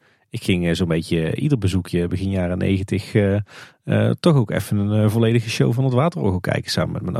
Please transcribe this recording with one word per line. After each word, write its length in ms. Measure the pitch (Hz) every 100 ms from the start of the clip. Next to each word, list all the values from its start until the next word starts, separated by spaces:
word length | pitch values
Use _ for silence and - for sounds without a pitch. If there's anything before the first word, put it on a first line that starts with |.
| _ _ _
Ik 140 | 117
ging, 240 | - 90 85
eh, 60 |
zo'n 140 | 82 85
beetje, 420 | 82 78 82 80
eh, 140 | -
ieder 140 | 147 127
bezoekje 500 | 98 90 - 87 87
begin 220 | 92 95
jaren 280 | 95 87 92
negentig, 560 | 95 95 95 92 -
eh, 220 | 107 98 104 - - - _
eh, 280 | - 107 110 -
toch 160 | 175
ook 160 | 143 101
even 260 | - - 104
een, 260 | 101 107
eh, 60 | 107
volledige 400 | 113 113 117 113
show 240 | - 131
van 100 | 120
het 100 | 135
waterorgel 460 | 123 170 156 110 92
kijken 320 | - - -
samen 200 | - 82
met 80 | 85
mijn 160 | 90